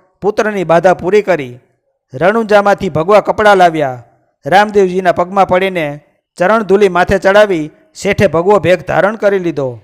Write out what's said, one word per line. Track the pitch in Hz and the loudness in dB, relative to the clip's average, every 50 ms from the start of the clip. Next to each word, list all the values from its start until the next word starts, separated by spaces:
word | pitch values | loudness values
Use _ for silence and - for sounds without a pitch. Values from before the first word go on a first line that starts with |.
| _ _ _ _ | _ _ _ _
પુત્રની | - 202 214 - 214 214 208 196 175 | -6 -4 -2 -2 -2 -2 -4 -4 -2
બાધા | 160 165 170 165 185 175 | 0 2 2 4 2 2
પૂરી | - - 180 202 214 | 0 0 0 0 0
કરી. | 202 202 175 156 135 123 120 123 _ _ _ _ _ _ _ _ _ _ - | 0 0 -2 -4 -4 -8 -14 -20 _ _ _ _ _ _ _ _ _ _ -6
રણુંજામાંથી | 131 160 190 214 233 226 196 208 202 202 202 196 190 196 185 | -2 0 0 0 0 0 2 2 2 2 2 0 -2 -2 -4
ભગવા | 143 156 160 185 214 202 | -4 -4 0 2 2 2
કપડાં | - 208 185 214 214 208 202 | 2 0 -2 0 2 4 4
લાવ્યા. | 190 180 170 160 156 147 131 127 120 117 _ _ _ _ _ _ _ - | 4 4 2 2 0 -4 -6 -6 -10 -16 _ _ _ _ _ _ _ -4
રામદેવજીના | 139 170 196 214 214 202 208 196 185 180 190 185 175 | 0 2 2 2 2 2 0 0 0 0 -2 -2 0
પગમાં | 160 - 175 180 196 196 185 180 | 0 -2 -2 -2 -2 -2 0 0
પડીને | 185 185 190 190 185 175 156 143 143 147 - _ _ _ _ _ _ | 0 -2 -2 -2 -4 -4 -6 -6 -8 -10 -16 _ _ _ _ _ _
ચરણધૂલી | - 175 190 214 226 214 175 190 208 214 190 | -2 0 0 0 0 0 0 2 2 2 2
માથે | 175 175 180 - 202 185 | 2 0 0 0 -2 0
ચડાવી | 160 190 196 208 214 202 185 160 151 156 - _ _ _ _ | 0 2 2 4 2 2 0 -4 -6 -8 -12 _ _ _ _
શેઠે | - - 196 196 - 208 | -8 -6 -4 -2 0 0
ભગવો | 190 143 165 170 196 208 190 | 0 0 0 0 2 2 2
ભેખ | 151 170 180 170 - | 2 0 0 0 -2
ધારણ | - 135 156 175 196 226 | -4 -2 0 0 -2 -2
કરી | 208 214 202 202 190 | -2 -2 -2 0 -2
લીધો. | 175 170 151 147 139 127 120 110 | -2 -4 -4 -4 -6 -8 -8 -12